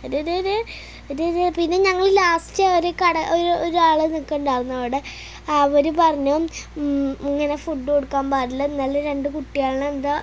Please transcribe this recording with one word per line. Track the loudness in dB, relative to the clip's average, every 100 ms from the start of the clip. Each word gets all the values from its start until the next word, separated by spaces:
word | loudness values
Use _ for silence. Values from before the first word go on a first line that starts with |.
ഒരു, | -4 -4
ഒരു, | -2
ഒരു, | -2 0 -2 -4 -10 -16 -18 -10
ഒരു, | -4
ഒരു, | -2 2 0 0
പിന്നെ | 0 2
ഞങ്ങൾ | 2 4 4
ലാസ്റ്റ് | 4 4 2 -2 0
ഒരു | 4 4 0
കട, | 0 0 0 0
ഒരു, | 0 2 0
ഒരാള് | 0 2 4 4 2
നിൽക്കുന്നുണ്ടായിരുന്നു | -2 -4 -4 0 -2 -2 -4
അവിടെ. | -2 -4 -6 -16 -16 -16 -2
അവര് | 2 4 4 2
പറഞ്ഞു, | 4 4 4 2 2 0 -6 -14 -6
ഉം, | -2 0 -2 -4
ഇങ്ങനെ | -4 -2 -2 -2
ഫുഡ് | -4 -6 0
കൊടുക്കാൻ | 0 2 -2 0
പാടില്ല, | 0 -2 -2
ഇന്നലെ | -4 -2 -2 0
രണ്ട് | -2 -2 -4
കുട്ടികളെ | -6 -6 -2 -2 0 -4
എന്താ | -4 -2 -2